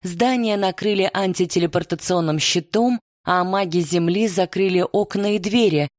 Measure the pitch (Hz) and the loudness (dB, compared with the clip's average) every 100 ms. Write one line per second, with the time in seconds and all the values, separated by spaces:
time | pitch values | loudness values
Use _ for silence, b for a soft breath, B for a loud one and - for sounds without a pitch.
0 | 180 175 240 254 226 202 196 185 214 202 | -8 -2 0 2 0 0 -2 -2 -2 0
1 | 185 - 190 175 180 - 170 175 165 165 | 0 0 -2 -2 0 0 0 -2 -4 -6
2 | - 180 160 151 - 180 156 214 240 240 | -2 0 0 0 0 -2 -2 0 0 0
3 | _ _ - 180 185 196 190 170 156 175 | _ _ -2 -2 0 -2 0 -2 0 0
4 | 170 185 220 180 185 - 196 180 175 202 | 2 2 0 0 -2 0 0 2 0 0
5 | 208 214 202 208 190 233 214 156 147 | -2 -2 0 -2 0 2 4 2 -2